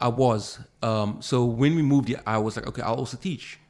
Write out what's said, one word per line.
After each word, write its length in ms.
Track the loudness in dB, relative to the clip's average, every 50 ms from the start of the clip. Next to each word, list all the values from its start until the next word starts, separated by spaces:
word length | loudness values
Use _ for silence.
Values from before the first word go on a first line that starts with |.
I 80 | -2 0
was. 520 | 2 2 2 2 2 0 -2 -8 -12 -16 -18 -18 _ -4
Um, 380 | -2 0 0 0 0 -2 -4 -6
so 240 | -4 0 2 2 2
when 300 | 2 2 4 4 4 4
we 80 | 4
moved 240 | 4 4 4 4 2 2
here, 140 | -4 -4 -2
I 140 | -2 0 0
was 160 | 0 -2 -4
like, 100 | -6 -8 -8
"Okay, 140 | -8 -4
I'll 120 | -2 -2 -2
also 220 | -2 -4 -6 -8
teach." 420 | -8 -6 -6 -6 -6 -10 -16 -18 -20 _